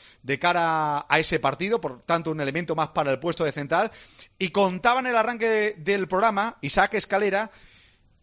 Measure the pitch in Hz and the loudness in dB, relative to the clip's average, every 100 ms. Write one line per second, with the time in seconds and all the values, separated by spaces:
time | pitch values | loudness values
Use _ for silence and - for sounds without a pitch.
0 | - - 123 139 175 175 165 160 151 147 | -20 -16 -6 0 2 2 2 2 0 -2
1 | - 151 156 160 139 131 190 220 151 123 | 2 2 2 0 0 -2 -2 -2 -4 -10
2 | - 170 160 156 139 147 165 160 151 175 | -2 -2 0 -4 -2 -4 -4 -2 -2 0
3 | 147 127 170 160 156 147 143 165 220 - | 0 0 -2 -2 -2 -4 -2 0 0 -6
4 | - - - _ 190 202 190 180 233 254 | -20 -20 -20 _ -2 2 0 2 2 2
5 | 254 233 220 233 226 220 208 185 156 196 | 2 2 0 0 0 0 0 -4 -2 -2
6 | 180 185 226 202 220 - 143 208 202 214 | 0 2 2 2 -4 -4 -2 2 2 0
7 | - 202 208 190 214 - - - _ _ | 0 0 2 0 -4 -10 -20 -20 _ _
8 | _ _ | _ _